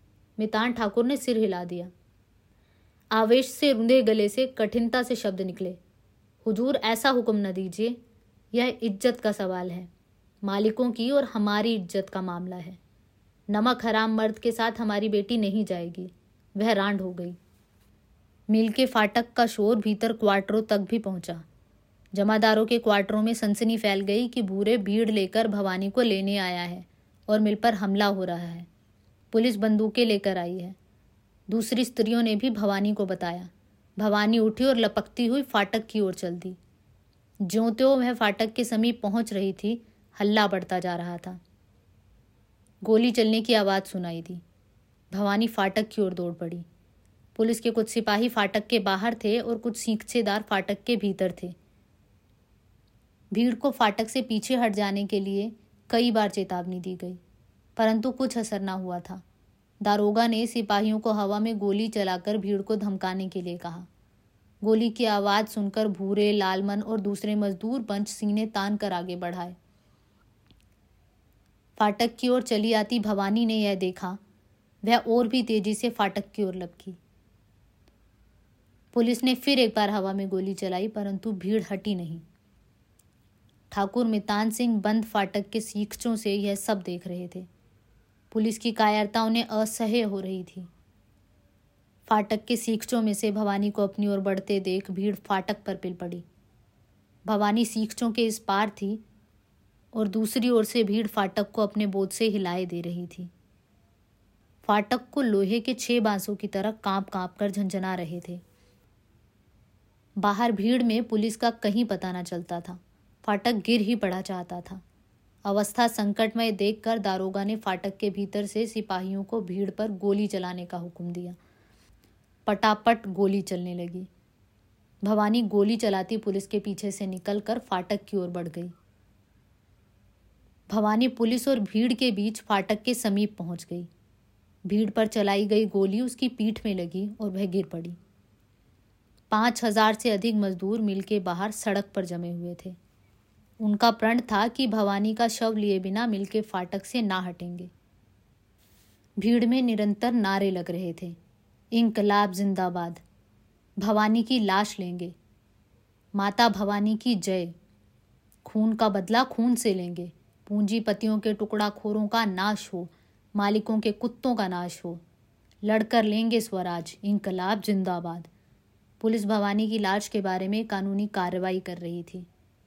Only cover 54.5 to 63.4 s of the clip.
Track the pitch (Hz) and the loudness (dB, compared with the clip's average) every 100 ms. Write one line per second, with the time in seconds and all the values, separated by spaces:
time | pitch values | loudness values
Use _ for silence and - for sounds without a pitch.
54.5 | 254 233 196 202 196 202 202 196 196 220 | 2 2 2 0 -2 -2 -2 -2 -2 -4
55.5 | 220 _ _ - 233 247 220 208 202 185 | -8 _ _ -2 2 4 4 2 0 -4
56.5 | 180 180 180 180 180 180 180 _ _ _ | -4 -6 -8 -8 -8 -10 -12 _ _ _
57.5 | _ _ - 220 220 254 254 262 233 214 | _ _ 0 2 2 0 -2 -2 -2 -4
58.5 | 202 196 190 185 175 175 185 - _ _ | -4 -4 -6 -6 -8 -10 -16 -18 _ _
59.5 | _ _ - 202 208 208 208 233 220 233 | _ _ -2 2 4 4 4 4 2 0
60.5 | 240 208 202 214 214 220 208 196 208 220 | -2 0 2 2 0 0 0 0 0 -2
61.5 | 220 202 202 220 220 190 180 214 214 196 | 0 0 0 0 0 -2 -2 -2 -2 0
62.5 | 202 196 220 208 190 185 190 190 190 | -2 -2 -2 -2 -4 -4 -4 -6 -6